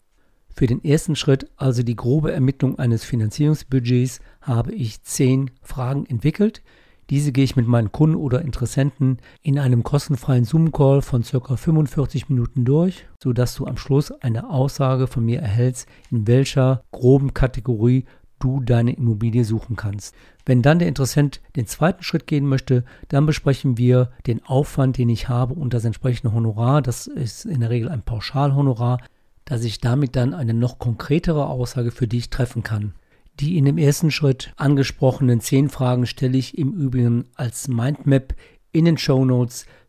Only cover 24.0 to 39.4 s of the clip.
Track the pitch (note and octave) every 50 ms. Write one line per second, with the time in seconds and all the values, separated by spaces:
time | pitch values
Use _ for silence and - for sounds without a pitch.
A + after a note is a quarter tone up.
24 | B2+ B2 - - - - A#2 A2+ - - C3+ C3 D3+ - - - C3+ C3 B2 -
25 | B2 A#2 A#2 A2 - - A#2+ A#2+ C3 B2 C#3 F3 D3 B2+ A#2 A#2+ G#2+ A#2 G#2+ -
26 | - B2+ B2 A2+ - A#2+ G#2+ A#2 A2+ A2+ G#2 G#2 A#2 B2 C#3 D3+ C3 B2 A#2 -
27 | - - D4 A3+ C3+ G#2+ - - - A#3+ F3 B2+ A#2 A2+ A#2 A#2+ A2+ - E3+ A2+
28 | - - A#2 A2 - - - C3+ C#3+ C#3+ C#3 C#3 C#3+ C3+ B2+ A2 A#2+ A#2+ B2 A#2+
29 | - - _ _ _ _ _ _ _ - - A2+ A#2 A#2 G#2 - - A#2+ A#2+ C#3+
30 | D3 B2 B2 C3 A#2+ B2+ - - A#2+ A2+ A2+ A#2 A#2+ A#2+ - - - A#2+ A2+ -
31 | - - C#3+ E3 - - D#3+ D3+ C#3 - C#3 B2+ B2 A#2 - B2+ A#2 A#2+ - -
32 | B2+ A2 A2+ A#2+ A#2+ - - - B2 A#2 - A#2+ G2+ - A2+ G#2 G#2 G#2 - -
33 | _ _ _ _ _ - _ - C#3 D3+ F#3 E3+ C3+ C#3 C3+ C3+ D#3 C#3 D3 -
34 | - D#3 C3+ - D3+ C#3 C3 - - - - - D3+ C#3 D3 C#3 C3+ - - -
35 | C#3+ C3 B2+ - C#3 B2 A#2+ A#2 - - - C3+ D3 C#3 - - C3 B2 B2 B2
36 | B2 A#2 - - C#3 B2+ B2+ C3 B2 - - - D3 C3+ A3 F#3+ C#3+ C3 B2 B2+
37 | A#2+ A#2+ A#2+ A#2+ B2 - _ - B2+ A#2+ - - - C#3 B2 A#2 A#2 C3+ D3+ -
38 | - C#3+ C3+ C3 C3 - - - - - _ _ _ _ _ D#3+ D#3+ E3+ D#3+ B2+
39 | - - C#3 C3 C3+ C3 B2+ B2